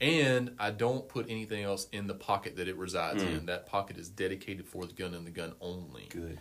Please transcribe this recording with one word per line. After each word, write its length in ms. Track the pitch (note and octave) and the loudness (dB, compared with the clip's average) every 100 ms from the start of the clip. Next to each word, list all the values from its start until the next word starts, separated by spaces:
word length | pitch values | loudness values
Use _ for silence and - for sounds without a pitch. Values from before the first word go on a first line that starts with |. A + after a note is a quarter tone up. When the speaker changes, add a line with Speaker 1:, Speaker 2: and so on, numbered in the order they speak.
Speaker 1:
And 540 | C#3 E3 C#3 B2+ B2 - | 4 8 8 6 4 0
I 100 | G#2 | -2
don't 380 | G#2 A#2 C3 - | 4 4 4 0
put 180 | B2 A2 | -4 -2
anything 360 | A2 A2 G#2+ | -4 -2 -2
else 240 | G2+ G2 - | 0 0 -2
in 160 | G#2 G2+ | -4 -4
the 80 | |
pocket 400 | - - G2+ - F#2 | -4 2 2 2 -2
that 100 | F2+ | -2
it 80 | F#2 | -2
resides 440 | F#2 F2+ E2 G#2 | -2 0 2 2
Speaker 2:
Mm. 140 | F#2 D#2+ | 2 2
Speaker 1:
in. 80 | E2+ | 0
That 200 | F2+ - | -4 0
pocket 320 | G2+ G2 F2+ | 0 0 -6
is 100 | E2+ | -10
dedicated 600 | G2 F#2+ F#2+ - F#2+ E2+ | -2 0 0 -4 -8 -8
for 180 | F#2 E2+ | -8 -8
the 60 | |
gun 220 | D#2+ F2+ | -6 -6
and 120 | F2 E2+ | -6 -8
the 60 | |
gun 220 | E2+ E2 - | -6 -6 -6
only. 460 | F2+ F2+ D#2+ B1 G1+ | -6 -6 -8 -12 -10
Speaker 2:
Good, 280 | F2 E2 - | -6 -6 -8